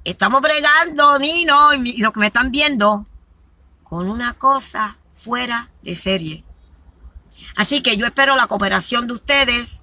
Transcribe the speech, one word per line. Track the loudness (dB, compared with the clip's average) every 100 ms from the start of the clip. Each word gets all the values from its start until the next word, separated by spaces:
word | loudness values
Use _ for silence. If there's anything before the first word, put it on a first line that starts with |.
estamos | -12 -4 0 2
bregando, | 2 2 2 2 2 4 4 4
Nino, | 2 0 2 6 6
y | 4
mi-, | -2
y | -2
los | -2
que | 0
me | 0
están | 0 0
viendo, | 0 0 2 2 0 -6 -20 _ _ _ _ _ _
con | _ -8 -6
una | -6 -8
cosa | -2 0 0 -2 -8 -8 -10 _
fuera | -18 -8 -6 -4 -6 -8 _
de | -12 -6
serie. | -4 -4 -4 -12 -18 -20 _ _ -20 _ -20 -20 -20 _ -12 -6
Así | -2 -2
que | -2 -2
yo | -2
espero | 0 2 2
la | 0
cooperación | -2 -2 -2 -2 -4 -4
de |
ustedes. | -8 -2 0 2 -2 -6 -16